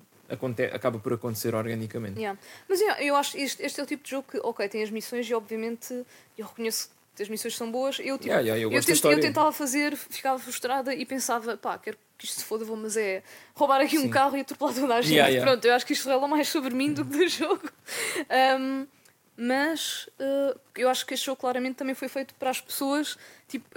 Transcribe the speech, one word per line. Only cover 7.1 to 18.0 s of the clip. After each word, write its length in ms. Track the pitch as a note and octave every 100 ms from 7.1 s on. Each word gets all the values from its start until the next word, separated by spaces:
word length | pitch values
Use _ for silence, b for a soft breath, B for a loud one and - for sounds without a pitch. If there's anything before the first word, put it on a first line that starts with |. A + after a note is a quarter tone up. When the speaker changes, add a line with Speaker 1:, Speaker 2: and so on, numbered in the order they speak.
| -
Speaker 2:
que 60 |
as 60 | G3+
missões 280 | G#3+ A#3 -
são 140 | A3+
boas. 280 | A#3+ C4+ C4+
Eu, 180 | B3 C4+
tipo, 100 | -
Speaker 1:
Yeah, 120 | F3+
yeah, 160 | A2+ A2
eu 80 | A2
Speaker 2:
eu 20 |
Speaker 1:
gosto 160 | B2 B2
da 0 |
Speaker 2:
tent-, 40 |
eu 40 |
Speaker 1:
história. 260 | - - D4
Speaker 2:
tentava 300 | D#4 D#4 D4+
fazer, 440 | D4 C#4+ C#4 D4 D4
ficava 420 | - - C4+ B3+
frustrada 560 | B3 B3 B3 C4+ C4
e 100 | C4
pensava, 520 | - C4+ B3+ A#3+ A3+ A3
"Pá, 220 | A#3+ F3
quero 180 | - - _ _
que 60 | -
isto 140 | -
se 40 |
foda, 200 | - A3
vou, 120 | A3 A3
mas 200 | A3 A3
é 260 | G#3 F#3+ B B B
roubar 260 | - D4 C4+
aqui 160 | C#4+ D#4
um 40 |
Speaker 1:
Sim. 80 | B3+
Speaker 2:
carro 260 | C4+ C4+ C#4
e 40 |
atropelar 340 | C4 - C#4+
toda 220 | B3 C4+ A#3
a 40 |
gente." 120 | D3+
Speaker 1:
Yeah, 160 | D3+ C#3
yeah. 200 | C3 C4+
Speaker 2:
Pronto, 160 | B3+
eu 80 | A#3
acho 120 | B3 -
que 60 |
isto 140 | D4+ B3+
revela 180 | C4 C#4+
mais 220 | D4+ D#4+
sobre 260 | E4 C4
mim 180 | B3 C#4+
do 120 | C#4+
que 120 | C4 C#4+
do 120 | F4
jogo. 420 | - D#4 F#4+ D#4 - B B